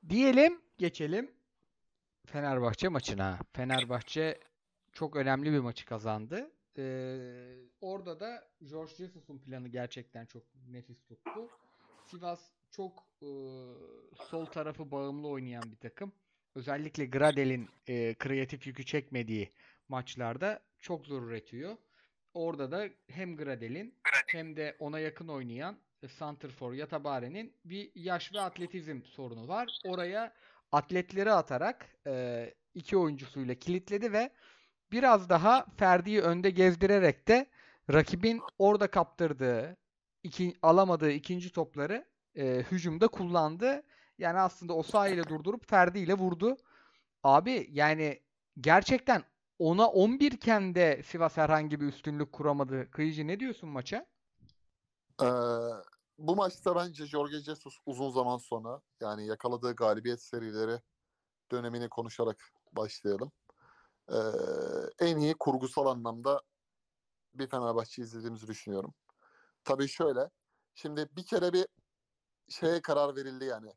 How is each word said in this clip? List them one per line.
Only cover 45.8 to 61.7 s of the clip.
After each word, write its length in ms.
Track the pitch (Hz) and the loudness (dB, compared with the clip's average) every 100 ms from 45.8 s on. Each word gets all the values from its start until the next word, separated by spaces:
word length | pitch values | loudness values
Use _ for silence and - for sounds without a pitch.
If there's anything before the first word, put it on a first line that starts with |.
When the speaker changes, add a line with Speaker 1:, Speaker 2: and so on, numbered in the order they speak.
| 180 185 | 6 4
Speaker 1:
ile 140 | 165 | 0
vurdu. 440 | 196 185 175 214 269 _ _ _ _ _ _ | 2 2 2 0 0 _ _ _ _ _ _
Abi 440 | 139 139 190 254 - | 6 8 6 -2 -4
yani 500 | 143 147 156 151 139 _ _ _ - | 0 2 2 -2 -4 _ _ _ -4
gerçekten 600 | 135 170 202 254 - 226 - _ _ _ | 6 6 6 0 4 2 2 _ _ _
ona 280 | 160 175 226 | 2 6 6
on 320 | 196 202 262 | 8 6 6
bir 120 | 285 | 2
iken 440 | 262 - 220 190 180 | 2 2 2 2 4
de 280 | 170 139 | 4 4
Sivas 340 | - 170 165 - | -4 0 0 4
herhangi 440 | 151 156 156 147 | 4 4 2 -2
bir 60 | 143 | -2
üstünlük 440 | 135 - 147 147 | -4 -6 -4 -6
kuramadı. 600 | - 151 143 135 135 123 | -2 0 2 0 -2 -6
Kıyıcı, 360 | - 156 156 151 | -2 -2 -2 -4
ne 120 | 196 | -4
diyorsun 300 | 262 226 165 | -4 -8 -10
maça? 360 | 139 127 208 349 _ _ _ _ _ _ _ _ _ _ _ | -10 -6 -8 -8 _ _ _ _ _ _ _ _ _ _ _
Speaker 2:
Ee, 40 | 127 123 120 117 117 110 90 _ _ _ | 0 2 0 0 -4 -8 -14 _ _ _
bu 180 | 156 190 | -2 2
maçta 400 | 190 180 - 175 | 0 0 0 0
bence 300 | 175 151 147 | -2 -8 -6
Jorge 340 | 147 143 151 | -4 -2 -4
Jesus 380 | 143 151 - - - | -10 -12 -14 -16 -12
uzun 240 | 127 139 | -6 -2
zaman 280 | 127 123 123 | 0 0 -2
sonra, 440 | - 117 113 135 _ _ | -4 -8 -8 -14 _ _
yani 280 | 110 107 107 | -8 -6 -6
yakaladığı 480 | 110 123 120 123 117 | -4 -4 -4 -4 0
galibiyet 460 | 113 107 120 120 | 2 2 -2 -6
serileri 600 | - 120 113 107 110 117 _ _ _ _ _ _ _ | -8 -8 -6 -4 -4 -4 _ _ _ _ _ _ _
dönemini 380 | 123 120 | -6 -4